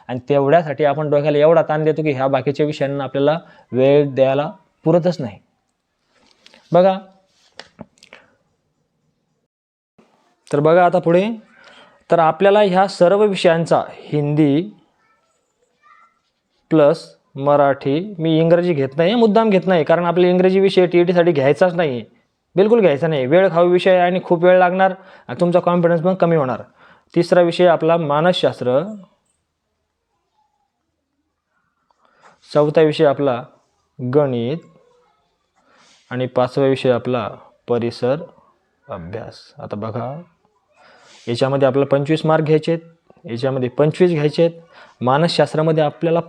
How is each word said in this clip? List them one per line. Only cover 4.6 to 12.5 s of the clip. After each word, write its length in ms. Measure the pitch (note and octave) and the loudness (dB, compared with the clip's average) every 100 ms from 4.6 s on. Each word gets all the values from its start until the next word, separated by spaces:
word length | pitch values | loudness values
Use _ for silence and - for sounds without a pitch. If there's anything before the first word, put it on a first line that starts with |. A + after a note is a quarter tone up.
| _ _ | _ _
पुरतच 360 | D#3 E3+ F3 D#3+ | 0 0 0 -4
नाही. 180 | A#2 F#2+ _ _ _ _ _ _ _ _ _ _ _ _ _ | -8 -12 _ _ _ _ _ _ _ _ _ _ _ _ _
बघा, 260 | E3+ F#3+ F#3+ - _ _ _ _ - - - - _ _ - _ _ _ _ _ _ _ _ _ _ _ _ _ _ _ _ _ _ _ _ _ _ - | 2 2 0 -8 _ _ _ _ -20 -20 -20 -20 _ _ -20 _ _ _ _ _ _ _ _ _ _ _ _ _ _ _ _ _ _ _ _ _ _ -6
तर 80 | D3 | 0
बघा 240 | D#3 F3 | 2 4
आता 140 | F3 F3 | 4 2
पुढे, 300 | E3 F3 G#3+ A3 - _ - - - _ - | 0 0 0 -6 -16 _ -20 -20 -20 _ -2
तर 80 | E3+ | 0
आपल्याला 420 | D#3+ D#3+ G3 | 2 2 2